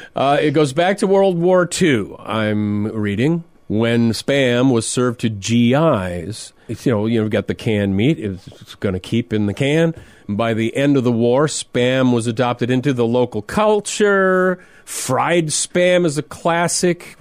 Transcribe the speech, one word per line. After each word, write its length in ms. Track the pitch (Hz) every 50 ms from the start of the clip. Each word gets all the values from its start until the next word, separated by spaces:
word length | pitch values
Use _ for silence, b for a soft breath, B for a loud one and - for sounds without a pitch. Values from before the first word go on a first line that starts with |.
| B B B
Uh, 220 | - 127 139 143 143
it 100 | 143 151
goes 220 | 139 156 151 135
back 260 | 131 160 170 190 202 -
to 80 | 214
World 320 | 190 196 196 196 196 180 165
War 280 | 170 185 185 180 175
Two, 500 | 170 - - 190 160 131 107 92 87 78 -
I'm 680 | - - 107 110 107 107 107 104 104 104 104 104 104 107
reading, 560 | 110 110 104 101 101 101 123 156 170 170 165 - _ _ _ -
when 420 | 101 110 117 117 117 117 117 117
Spam 600 | 107 - - - 139 143 135 123 120 120 131 135
was 160 | 123 113 110 -
served 320 | - 127 123 123 117 -
to 100 | - 113
G 420 | 107 98 95 110 117 120 120 117 127
Is. 760 | 147 165 160 135 101 92 90 87 90 82 - 113 - - - _ b b b
It's, 160 | 113 - -
you 80 | 139
know, 140 | 117 101 107
you 120 | 113 117 110
know, 60 | 107
we've 60 | 107
got 140 | 110 101 98
the 80 | - 92
canned 420 | - - 120 107 104 101 98 95
meat. 220 | 98 113 147 165 -
It's, 280 | - 101 92 90 - -
it's 260 | - - - - -
gonna 260 | - - 101 92 92
keep 320 | - - 117 117 120 -
in 140 | 110 107 104
the 80 | 101 98
can. 400 | - 139 139 147 160 165 170 160 B B B B B B B
By 260 | 101 101 117 117 113
the 220 | 107 113 113 -
end 200 | 127 139 147 143
of 80 | 135 117
the 80 | 123
war, 340 | 120 113 120 120 123 139 160
Spam 680 | 147 - - - _ - 123 123 127 131 131 127 127
was 140 | 123 117 110
adopted 440 | 120 113 113 123 120 120 - 123 117
into 220 | 127 127 120 147
the 140 | 131 120 117
local 360 | 113 120 123 123 120 - 107
culture. 1200 | - - - 208 214 214 214 208 202 - - - 208 202 202 196 190 185 185 185 185 185 180 180 B B B B B
Fried 640 | - - - - - 131 120 131 147 170 175 160 151
Spam 560 | - - - - - 180 180 180 180 180 175
is 140 | 160 139 151
a 40 |
classic, 920 | 147 - - - - 175 165 170 170 165 - - - 180 165 - - - - _